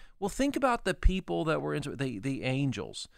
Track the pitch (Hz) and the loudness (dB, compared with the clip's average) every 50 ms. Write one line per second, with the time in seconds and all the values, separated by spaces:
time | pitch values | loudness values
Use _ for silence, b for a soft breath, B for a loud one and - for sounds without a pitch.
0 | b b b b 190 202 - - 262 285 277 - 277 262 240 233 - 196 180 - | b b b b -4 -4 0 2 0 2 2 2 2 2 2 2 0 -2 0 6
1 | - - 185 190 180 - 170 170 165 156 156 147 139 151 151 147 139 139 - 117 | 6 6 6 4 -2 -2 -2 0 2 2 2 0 0 -2 -2 -2 -4 -4 -4 -4
2 | 135 131 123 101 110 135 135 123 85 127 131 135 143 139 120 101 80 55 - - | -4 -4 -4 -4 -4 -4 -4 -2 -2 0 0 2 2 0 0 -2 -4 -8 -8 -12
3 | - - b | -12 -14 b